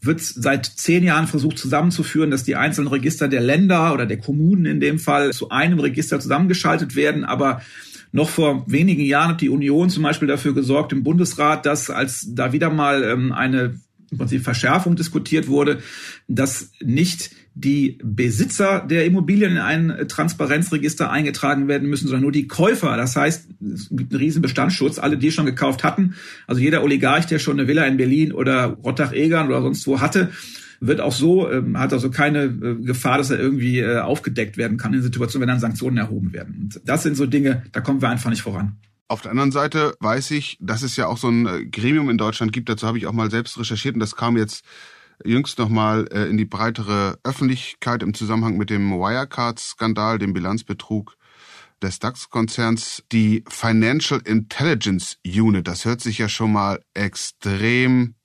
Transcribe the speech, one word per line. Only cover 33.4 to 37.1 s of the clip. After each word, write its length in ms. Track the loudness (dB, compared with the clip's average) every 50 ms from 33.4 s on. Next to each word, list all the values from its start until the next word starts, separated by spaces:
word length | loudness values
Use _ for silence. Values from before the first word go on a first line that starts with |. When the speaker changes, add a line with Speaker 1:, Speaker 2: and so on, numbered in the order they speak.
| 0 0 0 0 0 0 0 0
Speaker 1:
äh, 200 | 0 0 0 -2
aufgedeckt 580 | 0 -2 -4 -2 -4 -6 -4 -4 -4 -4 -4 -4
werden 200 | -2 -2 -2 -2
kann 160 | -2 0 0
in 80 | 0
Situationen, 460 | 0 0 -2 -2 -4 -2 -2 -2 0 0
wenn 60 | 0
dann 80 | 0
Sanktionen 360 | 0 -2 -4 -2 -4 -2 0 -2
erhoben 360 | -2 -2 -4 -4 -4 -4 -6
werden. 260 | -8 -12 -12 -10 -10 -10
Und 180 | -10 -10 -10 _
das 160 | -2 -2 0
sind 140 | 0 0